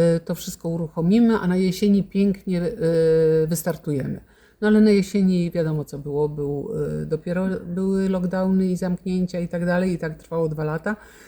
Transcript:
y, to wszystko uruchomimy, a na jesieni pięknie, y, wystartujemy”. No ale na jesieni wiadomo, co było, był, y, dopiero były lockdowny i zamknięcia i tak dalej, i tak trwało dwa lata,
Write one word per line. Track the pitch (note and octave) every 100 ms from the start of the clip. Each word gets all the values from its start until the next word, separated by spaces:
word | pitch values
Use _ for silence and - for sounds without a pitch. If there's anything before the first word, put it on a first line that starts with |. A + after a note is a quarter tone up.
| E3+ E3
y, |
to | E3
wszystko | F3 - - E3+
uruchomimy, | E3+ D#3+ - E3+ A3 A3+ A3
a | F3+
na | F#3
jesieni | F#3 F3+ G#3 G3+
pięknie, | - G3 G3+ F#3+ - F3
y, | E3 F#3 E3 E3 D#3+ D#3+ D#3+ D#3+ D#3+
wystartujemy”. | E3 F3+ E3 E3 C#3+ C#3+ - - _ _ -
No | G#3+
ale | G#3+
na | G#3+
jesieni | G3+ F#3+ G#3 F#3 F3+ E3+
wiadomo, | E3+ D#3+ D#3
co | C#3 C#3
było, | C#3+ C#3+ D3+
był, | D3 C#3+ C#3+ - D#3 D3 G#2+
y, | D3+
dopiero | D#3+ F3 F3 F#3+ F#3 F3
były | F3 F#3+ F#3+ F#3+
lockdowny | F#3 F3+ F#3 F#3+ F#3+ F#3
i | F3+
zamknięcia | F#3 F3 F#3+ F#3 F3+ F3+
i | E3+
tak | E3+ F3
dalej, | F3+ F#3
i | E3+
tak | D#3+ D#3
trwało | - E3 D#3+
dwa | D#3
lata, | D3+ D#3+ G3+ G#3+ - -